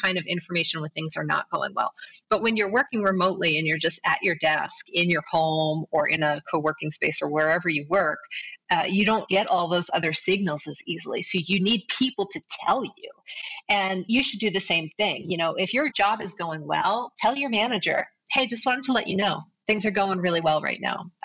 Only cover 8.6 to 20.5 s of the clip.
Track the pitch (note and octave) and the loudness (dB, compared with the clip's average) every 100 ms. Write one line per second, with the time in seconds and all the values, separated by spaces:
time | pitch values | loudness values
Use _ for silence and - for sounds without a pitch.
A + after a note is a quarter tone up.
8.6 | - F3 - F#3+ G#3 A3 - F#3+ A3 F3+ | 0 0 2 4 4 2 2 0 4 2
9.6 | E3+ F3 F3+ F3 E3 D#3 - G3 F#3 D3+ | 4 0 2 0 0 0 2 2 2 -2
10.6 | D3+ D3 - D#3+ - A#2+ - F#3 D#3 G3 | -6 -12 -8 -8 -6 -4 -2 -2 0 2
11.6 | F#3+ A#3 - - C4 - G3 D#3+ - - | 2 2 -2 -2 -2 0 -4 -6 -12 -6
12.6 | - A#3+ G3 - - - - - - - | 0 0 -2 -10 -18 -18 -18 -14 -12 -12
13.6 | - G3+ F#3+ F#3+ G3+ A#3+ C4+ G3+ G#3+ F#3 | -2 0 0 -2 2 2 2 0 0 0
14.6 | - E3+ D#3+ - G#3 C3+ E3 E3+ E3 D3+ | 0 -2 -2 -2 -2 -2 -4 0 0 0
15.6 | F#3 A#3+ D4 G#3+ G3+ A3 G#3 - E3+ D#3 | 0 0 0 2 0 0 -6 -6 -6 -6
16.6 | D3 D#3 E3+ A3+ B3 - A3 C#4 C#4 A3 | -4 0 0 0 -4 0 0 2 0 0
17.6 | A#3+ G#3 E3+ C#3+ - _ - C#4 B3 A3+ | 2 0 0 -2 -4 _ -4 -2 0 0
18.6 | B3 B3+ C4 A#3 - F#3+ G3+ D3+ - _ | 0 0 2 0 2 0 0 -2 -6 _
19.6 | - G#3+ G#3+ G3+ G3 F#3 F3 E3+ D#3+ | -2 0 2 2 2 2 2 2 4